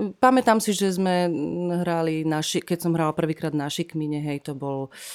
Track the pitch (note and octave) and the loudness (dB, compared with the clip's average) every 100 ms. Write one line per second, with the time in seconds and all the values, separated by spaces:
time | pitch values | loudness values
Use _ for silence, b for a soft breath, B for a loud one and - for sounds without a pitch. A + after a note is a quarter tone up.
0 | G3+ - B3+ C4 B3 A3 G#3+ F#3 G3 F3+ | -4 4 6 6 4 4 2 0 0 2
1 | F#3+ F3+ F3 D3+ D3+ E3+ F3 F3 F3 E3 | 2 2 2 0 -2 -2 -2 -2 0 0
2 | E3 D#3+ D#3+ D3+ D#3 F3+ - F3 E3+ E3 | 0 0 0 -2 -2 -4 -2 -2 0 2
3 | D#3 D#3 D#3+ D#3+ D#3 D3 C#3+ - E3 D#3 | 2 0 -2 -2 -2 -2 -4 -4 -6 -4
4 | D3+ D3+ D3+ C#3+ - C#3 C#3 C3+ C3+ B | -4 -4 -4 -6 -8 -8 -6 -4 -6 B
5 | B | B